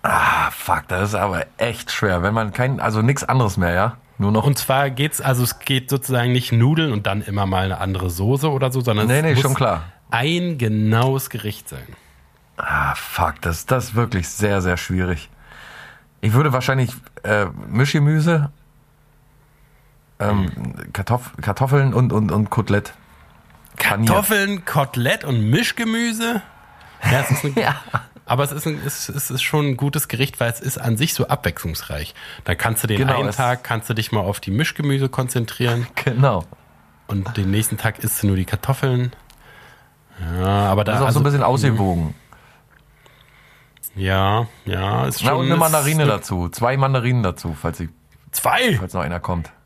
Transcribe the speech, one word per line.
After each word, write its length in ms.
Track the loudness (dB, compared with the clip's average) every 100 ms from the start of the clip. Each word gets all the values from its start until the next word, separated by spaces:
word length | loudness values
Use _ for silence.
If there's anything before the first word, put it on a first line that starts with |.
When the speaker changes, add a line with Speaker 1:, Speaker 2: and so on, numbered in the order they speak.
Speaker 1:
Ah, 480 | -2 -2 0 0 -4
fuck, 360 | -6 -4 -4 -2
das 200 | -4 -2
ist 60 |
aber 300 | 0 -2 -2 -6 -4
echt 340 | -4 -4 -8
schwer. 300 | -2 0 2
Wenn 120 | 0
man 180 | 0 -2
kein, 280 | -2 -2 0
also 220 | 0 2
nix 220 | 2 0
anderes 320 | 0 2 2 2
mehr, 140 | 0
ja? 240 | 2 0 -2 _ -2
Nur 140 | 2
noch 140 | 2
Speaker 2:
Und 120 | 2 0
zwar 320 | 0 0 0
geht's, 320 | 0 -2 -2
also 220 | 0 0
es 160 | 0 -4
geht 300 | -2 -2 0
sozusagen 420 | -4 0 0 2
nicht 180 | 0 2
Nudeln 400 | 4 4 4 0
und 160 | 0 -2
dann 140 | -2
immer 240 | -4 -2
mal 200 | 0 0
eine 120 | 0 -2
andere 300 | -2 -2 -2
Soße 400 | 0 0 2 0
oder 200 | 0 0
so, 100 | 0
sondern 260 | 0 2 2
Speaker 1:
Nee, 100 | 2
Speaker 2:
es 40 |
Speaker 1:
nee, 100 | 4
Speaker 2:
muss 80 | 2
Speaker 1:
schon 120 | 2
klar. 300 | 2 2 0 -6 -20 _
Speaker 2:
ein 480 | -2 0 0 -2 -2
genaues 720 | 0 2 4 4 4 0 -4
Gericht 400 | -8 -8 -8 -12
sein. 180 | -16 -16 -20 -20 -20 -20 _ _ -10
Speaker 1:
Ah, 360 | -4 -2 -2
fuck, 400 | -4 -8 -2 -2 -2
das, 240 | -4 -4
das 200 | 0 -2
ist 100 | 0
wirklich 320 | -2 0 -2 -4
sehr, 340 | -2 0 2
sehr 140 | 0 -2
schwierig. 520 | -2 -2 0 -2 -6 -20 -20 -20 -20 -20 -20 -20 _ _
Ich 140 | 2
würde 180 | 4 4
wahrscheinlich, 380 | 2 2 0 0 -4 -20 -12
äh, 220 | 0 2 0 -4 -4
Mischgemüse, 840 | 0 2 4 4 4 4 2 0 -6 _ _ _ _ _ _ _ _ _ _ _ _ _ _ _ _
ähm, 320 | 0 2 0
Speaker 2:
Hm. 400 | -4 -8 -10 -8
Speaker 1:
Kartoff-, 380 | -6 0 -2 -2 -6
Kartoffeln 520 | -4 0 4 4 4
und, 180 | 2 2
und, 180 | 2 2
und 180 | 2 2
Kotelett. 440 | 0 2 0 0 -18 -20 -20 -20 -20 -20 -20 -20 -2
Paniert. 320 | 0 2 4
Speaker 2:
Kartoffeln, 560 | 4 4 2 2 -2
Kotelett 580 | -2 0 0 0 0 0
und 260 | 0 0 4
Mischgemüse? 920 | 2 2 -2 -2 0 -2 -2 -2 -2 -6 -20 -20 -20 -20 -4 2
Ja, 120 | 2
es 100 | 4
ist 120 | 0
ein, 100 | 0
Speaker 1:
<laughs> 40 | 0
Ja. 220 | 0 -2 -4 -6 -6 -20
Speaker 2:
aber 180 | -2 0
es 80 | 0
ist 160 | -2 -6
ein, 120 | -4
es, 240 | -6 -8 -8
es 220 | -6 -6
ist 100 | -4
schon 280 | 0 0 0
ein 80 | 0
gutes 300 | -2 -2 -4
Gericht, 300 | -2 -4 0
weil 120 | -2
es 80 | -2
ist 180 | -6 -4
an 200 | -2 0
sich 180 | 0
so 120 | 0 -2
abwechslungsreich. 840 | 0 -2 -4 -6 -8 -8 -8 -8 -14 -18 -8
Dann 140 | -4 0
kannst 260 | 0 0
du 40 | 0
den 100 | 2
Speaker 1:
Genau, 200 | 2 2
Speaker 2:
einen 100 | 0
Speaker 1:
es 80 | 0
Speaker 2:
Tag, 260 | 0 0
kannst 260 | -2 -6 -2
du 60 |
dich 160 | -4 0
mal 80 | 0
auf 200 | 0 -4
die 120 | -2
Mischgemüse 580 | -2 -2 -2 0 0 0
konzentrieren. 760 | -2 -2 -2 -4 0 0 0 -2
Speaker 1:
Genau. 480 | -4 -2 4 4 4 -4 -16 -20 _ _ _ -6
Speaker 2:
Und 280 | -4 -2 -2
den 120 | 0
nächsten 280 | 0 0 -2
Tag 200 | -4 -4
isst 180 | -6 0
du 60 | 2
nur 80 |
die 100 | 2
Kartoffeln. 680 | 0 -4 -2 0 0 0 -2 -6 -20 -20 -20 -20 -20 -20 _ _ _ -10 -6 -2
Ja, 60 | 0 2 4
aber 140 | 2
da, 80 | 2
Speaker 1:
Das 80 | 2
ist 40 |
auch 40 | 4
Speaker 2:
also, 120 | 4
Speaker 1:
so 20 |
ein 20 |
bisschen 200 | 4 4
ausgewogen. 720 | 4 4 2 2 2 2 -2 -6 -20 -20 -20 -20 _ _ _ _ _ _ -20 -20 -20 -20 _ _ -14
Speaker 2:
Ja, 520 | -4 0 4 4 2 0 -8
ja, 400 | -6 -2 0 0
ist 160 | 0 0
Speaker 1:
Na, 60 | 0
Speaker 2:
schon, 80 | 2
Speaker 1:
und 60 |
eine 100 | 2
Speaker 2:
ist 40 | 2
Speaker 1:
Mandarine 440 | 4 2 2 2
Speaker 2:
eine 80 | 2
Speaker 1:
dazu. 380 | 2 -2 -2 -2
Zwei 280 | 0 0 2
Mandarinen 460 | 2 2 2 2
dazu, 320 | 0 -2 -8 -4
falls 200 | -6 -6
ich, 100 | -10 -10 _ _ -10
Speaker 2:
Zwei? 440 | -2 0 2 2 0
Speaker 1:
falls 160 | -2
noch 80 | -4
einer 180 | -4 -4
kommt. 320 | -4 -4 -6 -14